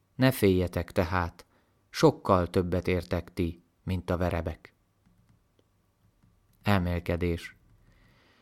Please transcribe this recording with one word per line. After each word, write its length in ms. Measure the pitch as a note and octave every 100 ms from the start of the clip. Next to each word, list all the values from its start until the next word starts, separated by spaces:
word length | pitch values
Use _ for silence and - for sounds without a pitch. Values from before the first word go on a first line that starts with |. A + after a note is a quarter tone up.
| _
Ne 160 | - C3
féljetek 600 | B2+ G2+ F#2 F2 - E2+
tehát, 520 | - E2+ F#2 E2+ - - _ _ _ _
sokkal 560 | - D#3 - - F#2+ E2+
többet 420 | - F2+ F2+ F2
értek 440 | F2+ E2+ F2+ -
ti, 320 | - E2+ E2+ _ _
mint 260 | - F#2 -
a 60 | F2
verebek.” 580 | F2 E2 E2 E2+ - _ _ _ _ _ _ _ _ _ _ _ _ _ _ _ _ _ _ _
Elmélkedés. 920 | - G2+ F2 F2 F2 F2 F2 E2+ - - _ _ _ _ _ _ _ _